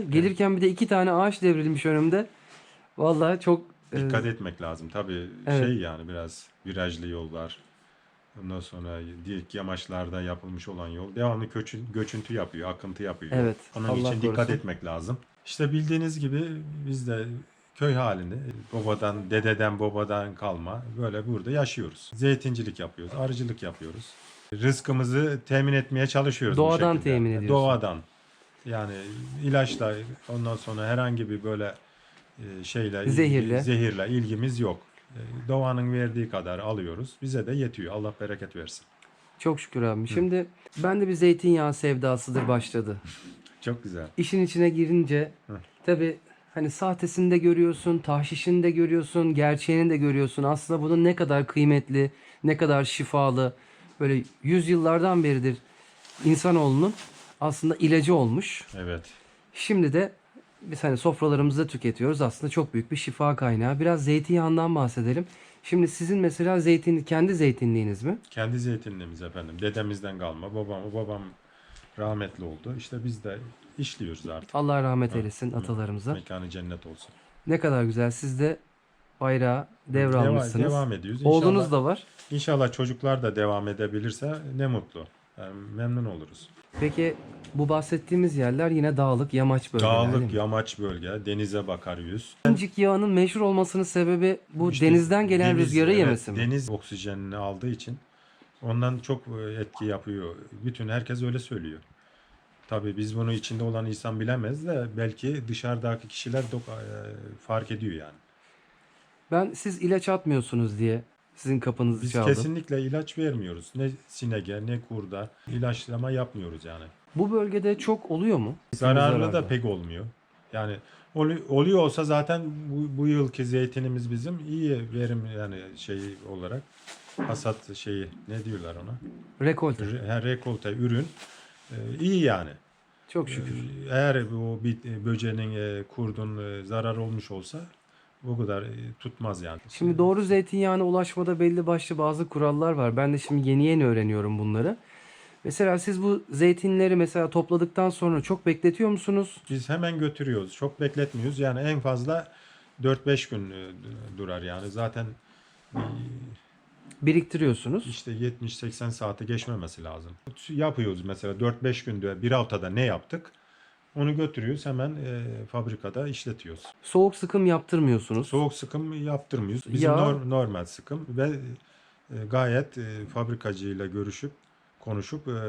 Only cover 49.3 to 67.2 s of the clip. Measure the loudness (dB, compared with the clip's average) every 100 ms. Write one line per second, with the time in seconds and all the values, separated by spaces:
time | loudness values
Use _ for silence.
49.3 | 4 4 4 2 4 4 4 4 4 2
50.3 | 2 2 0 0 0 2 6 6 4 2
51.3 | 2 2 4 6 6 4 2 2 -2 -20
52.3 | -2 0 2 4 4 2 -2 0 2 4
53.3 | 4 0 -2 -20 -20 -16 -2 2 2 -2
54.3 | _ 2 2 4 4 4 4 4 4 4
55.3 | 2 0 -2 -8 -20 -20 -20 -20 0 4
56.3 | 4 6 6 6 6 4 0 -12 -20 -20
57.3 | -4 -4 0 0 2 4 6 6 6 4
58.3 | 2 -2 -8 -12 -10 -6 -6 -8 -20 _
59.3 | _ _ -8 2 4 4 4 0 -4 _
60.3 | -20 _ _ -12 -4 0 2 2 2 2
61.3 | 4 4 2 -2 -2 -2 0 0 2 0
62.3 | -2 -4 -2 0 -2 -4 -4 -6 0 0
63.3 | 2 2 2 0 2 2 2 2 2 2
64.3 | 2 4 2 2 2 0 0 0 0 -2
65.3 | -10 -20 -16 0 2 2 2 0 2 2
66.3 | 2 2 4 4 4 4 2 2 2